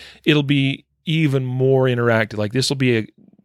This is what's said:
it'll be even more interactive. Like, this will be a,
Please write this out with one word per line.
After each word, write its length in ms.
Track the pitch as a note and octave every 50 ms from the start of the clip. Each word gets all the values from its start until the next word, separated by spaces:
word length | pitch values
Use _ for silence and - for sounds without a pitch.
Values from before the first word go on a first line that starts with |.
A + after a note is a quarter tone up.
| - - - - -
it'll 200 | - D3+ D3+ C#3+
be 400 | C3+ D3 C#3 C3+ C3+ C#3 - _ _ _ _ -
even 400 | - D#3 D#3+ D#3+ C#3+ C3 C3+ C3
more 400 | B2+ B2+ C3 C3 C3 C3+ C3 C3
interactive. 540 | C3 B2 A#2+ A#2+ A#2 A2+ A2+ A2 G2+ - G#2
Like, 140 | G#2+ G#2 A#2
this 160 | C3 B2+ -
will 80 | C#3+
be 220 | C3 C3 B2+ A#2+ A2+
a, 80 | G#2+ - _ _ _ _ _ _